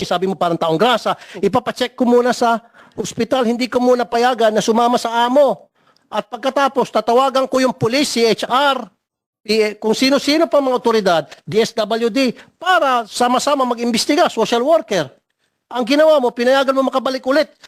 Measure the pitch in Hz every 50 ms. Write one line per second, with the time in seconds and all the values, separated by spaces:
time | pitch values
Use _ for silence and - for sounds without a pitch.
0 | - - - 170 185 190 185 - 185 170 170 160 170 165 160 160 208 247 240 214
1 | - 208 180 - - - - 196 185 196 190 247 233 233 - - 254 240 - -
2 | 254 233 240 240 240 247 220 - 240 233 233 220 - _ _ - - _ _ -
3 | 208 - - - 226 - 277 262 247 220 240 226 254 - - 247 247 247 247 247
4 | 233 240 - 233 240 247 262 214 226 214 214 214 - 240 214 233 240 240 247 226
5 | - 233 226 233 240 247 254 294 285 254 196 - - _ _ _ _ _ _ _
6 | _ _ - 214 - - - 226 - 269 254 285 277 269 277 254 220 - - 220
7 | 214 - 233 247 269 269 247 269 262 262 262 262 262 254 - - 240 220 240 285
8 | 302 - - 233 233 226 202 - - - 226 262 294 285 269 254 220 - _ _
9 | _ _ _ _ _ _ _ _ _ - 220 220 214 214 208 - - 220 214 -
10 | 262 269 285 269 - 285 294 320 330 330 - 285 277 262 254 240 - 240 220 220
11 | 190 190 170 160 147 - - - _ - 156 214 226 - - 226 214 202 226 226
12 | 233 233 202 269 269 240 - - - _ _ _ 320 359 370 339 302 269 254 240
13 | 226 196 - - 247 247 254 247 - 277 294 277 254 240 247 226 240 240 233 220
14 | - - 294 339 330 247 - 226 214 - 240 233 247 294 330 311 320 - 208 175
15 | 143 131 - _ _ _ _ _ _ _ _ _ _ - 233 247 247 196 285 294
16 | 311 320 311 285 247 233 233 254 240 247 269 277 269 262 269 269 269 254 254 262
17 | 233 262 262 262 - 254 269 311 294 - _ _ -